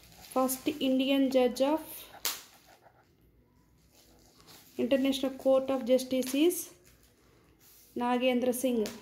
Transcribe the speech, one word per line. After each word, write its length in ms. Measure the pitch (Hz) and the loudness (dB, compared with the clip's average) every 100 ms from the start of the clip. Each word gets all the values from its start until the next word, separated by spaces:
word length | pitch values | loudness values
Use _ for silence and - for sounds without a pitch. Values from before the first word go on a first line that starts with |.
| - - - | -20 -20 -8
First 360 | 262 262 262 311 - | -2 -2 -2 -6 -2
Indian 500 | 269 262 269 277 269 | 0 0 2 2 4
judge 320 | 254 247 247 | 4 2 2
of 200 | 269 311 - - - - - - - - _ - - _ _ _ _ _ _ _ _ _ _ _ _ - - _ - - - - | 0 0 -4 -18 -18 -8 -8 -8 -14 -20 _ -20 -20 _ _ _ _ _ _ _ _ _ _ _ _ -20 -20 _ -20 -20 -16 -6
International 560 | 240 269 269 262 262 | 0 2 2 0 -4
Court 360 | 262 269 262 262 | -2 2 2 2
of 140 | 269 | -2
Justice 500 | 226 254 254 262 254 277 | 2 2 2 -4 -2 2
is 340 | 339 349 - - _ _ _ _ _ _ _ _ - - - 240 | 2 2 -6 -16 _ _ _ _ _ _ _ _ -20 -20 -14 -6
Nagendra 580 | 240 247 254 247 247 | -2 0 2 2 0
Singh. 320 | 247 262 233 208 - | 0 0 0 -2 -6